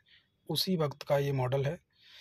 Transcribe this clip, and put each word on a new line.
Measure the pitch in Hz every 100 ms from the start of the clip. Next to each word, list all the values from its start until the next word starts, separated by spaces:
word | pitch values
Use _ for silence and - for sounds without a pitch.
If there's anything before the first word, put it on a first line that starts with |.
| _ - _ _ -
उसी | 151 - 180
वक्त | 147 -
का | - 143
ये | 139
model | 135 127 139
है। | 135 175 _ _ - -